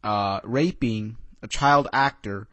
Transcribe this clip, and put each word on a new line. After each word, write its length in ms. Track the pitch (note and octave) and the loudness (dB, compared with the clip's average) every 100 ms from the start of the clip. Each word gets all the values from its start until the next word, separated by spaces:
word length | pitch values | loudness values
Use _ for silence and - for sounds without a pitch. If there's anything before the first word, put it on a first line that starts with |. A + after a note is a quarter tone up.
uh, 360 | G#2+ G#2 G2+ G2 | -2 0 0 -2
raping 720 | - B2+ E3+ - A#2+ A2 G#2+ A2+ - - | -2 0 0 0 -2 -2 -6 -10 -16 -18
a 60 | G#2+ | -8
child 400 | - C#3+ D3 C#3+ | 0 4 4 4
actor, 520 | C3 C#3 - G#2 G2 G#2+ | 0 0 -2 -10 -10 -12